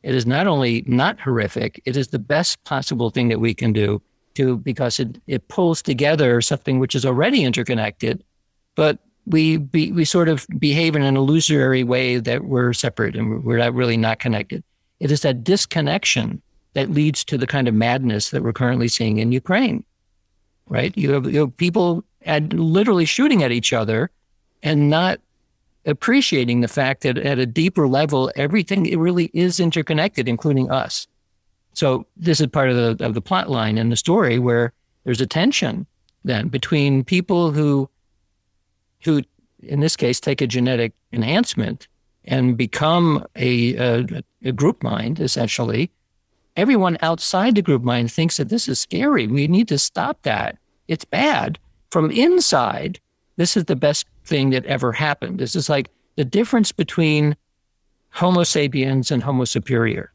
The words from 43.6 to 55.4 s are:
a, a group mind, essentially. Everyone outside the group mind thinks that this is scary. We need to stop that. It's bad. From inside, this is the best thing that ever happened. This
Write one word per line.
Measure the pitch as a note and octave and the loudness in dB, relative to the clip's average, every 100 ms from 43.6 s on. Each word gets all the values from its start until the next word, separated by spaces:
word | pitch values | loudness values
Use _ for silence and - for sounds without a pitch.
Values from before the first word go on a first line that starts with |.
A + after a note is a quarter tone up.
| A#2 A2+ | 0 0
a, | B2 A#2 B2 - - _ | 0 0 -2 -8 -12 _
a | B2+ | -6
group | A#2 D3 - | 0 0 0
mind, | A#2+ G#2+ A2+ D#3 | -4 -4 -4 -4
essentially. | D#3+ - A#2 - A#2 A2+ F3 _ _ _ _ _ _ | -4 -2 -4 -2 -2 -2 -4 _ _ _ _ _ _
Everyone | - G#3+ A#3+ F#3 D#3+ | -2 2 4 2 2
outside | D#3+ E3 - F#3 A3+ | 0 -2 -2 0 2
the | G#3 | 2
group | E3+ C3+ | 4 2
mind | B2 A#2+ A#2 | 2 0 0
thinks | - E3 - | 0 -2 -2
that | C#3 | -2
this | A3+ - | -2 -2
is | C3 | -4
scary. | - F3 C#4 B3+ G#2+ | -4 -2 0 2 2
We | C#3 D3 | 0 2
need | F3+ A#3 | 2 2
to | C#3+ | 0
stop | - - C4+ D4+ | -2 -2 -4 -4
that. | - G#2+ A1+ - _ _ - | -2 -2 -4 -8 _ _ -8
It's | D#3+ - | -6 -4
bad. | F3 C#4+ B3+ - D#3+ _ _ _ | 0 2 0 -2 -8 _ _ _
From | E3+ D#3 | 0 2
inside, | - D4+ F4+ D4 C#3+ A#2 - - F3+ _ _ _ - | 2 4 4 4 2 2 -2 -6 -10 _ _ _ -2
this | E3+ G#3+ | 0 0
is | |
the | E3 | 0
best | C#3 D3 D3 - _ | 0 2 0 -6 _
thing | - D3+ C3+ | -4 0 2
that | C3 - | 0 -2
ever | C3+ A#2+ | -2 -2
happened. | A2+ D3+ C#3+ - | 0 -2 -2 -6
This | F#3+ | -6